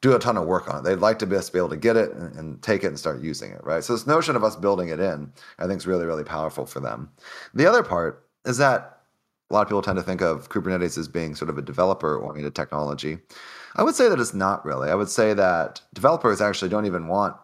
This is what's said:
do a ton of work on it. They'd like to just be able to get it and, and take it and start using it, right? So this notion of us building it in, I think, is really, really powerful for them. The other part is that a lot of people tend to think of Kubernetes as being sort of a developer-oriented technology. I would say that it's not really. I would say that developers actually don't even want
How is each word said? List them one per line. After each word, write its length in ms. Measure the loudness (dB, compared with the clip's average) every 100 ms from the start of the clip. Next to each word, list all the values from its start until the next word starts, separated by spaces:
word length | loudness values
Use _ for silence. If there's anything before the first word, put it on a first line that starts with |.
do 140 | 6
a 40 | 4
ton 180 | 4 0
of 100 | 0
work 220 | 0 -2
on 120 | -4
it. 20 |
They'd 140 | 0 2
like 240 | 2 2
to 60 | 0
just 260 | -2 0
be 80 | -2
able 80 | -2
to 80 | 0
get 200 | 2 2
it 160 | 2
and, 220 | -4 -12 -12
and 260 | -12 -10
take 200 | -2 0
it 60 | 0
and 100 | -4
start 220 | -6 -6
using 320 | -6 -8 -10
it, 100 | -12
right? 220 | -4 -4
So 80 | -2
this 140 | -4 2
notion 280 | 2 2
of 80 | 2
us 140 | 0 2
building 320 | 0 2 0
it 100 | -2
in, 340 | -2 -2 -8 -16 -20 -8
I 60 | -4
think, 120 | -4
is 80 | -2
really, 200 | -2 0
really 180 | -4
powerful 420 | -4 -6 -6 -6 -8
for 140 | -8
them. 280 | -8 -8 -12 _ -20 -18 -12
The 120 | 4 6
other 180 | 6
part 420 | 4 0 -2 -6 _ _
is 140 | -4 2
that 400 | 4 4 -2 -20 _ _ _ _ _
a 60 |
lot 80 | 2
of 60 | 2
people 140 | 0
tend 140 | 0 -2
to 60 |
think 180 | -2 0
of 280 | 0 0 -2
Kubernetes 500 | -4 -2 -2 -2 -4
as 80 | -6
being 300 | -4 -6 -6
sort 140 | -6
of 60 | -6
a 60 |
developer-oriented 920 | -8 0 0 2 0 -2 -4 -8 -8 -6
technology. 600 | -6 -4 -6 -6 -6 -8 _ -20 -20 -20 -10 0
I 80 |
would 100 | 0
say 140 | 4 4
that 100 | 4
it's 160 | 0
not 320 | 0 0 0 -2
really. 240 | -4 0
I 60 | 0
would 120 | 0
say 260 | 2 2
that 460 | 4 4 4 0 -6 _
developers 460 | 2 4 4 2 2
actually 280 | 0 0 -2
don't 180 | -2 -2
even 200 | -4 -2
want 300 | 0 0 -2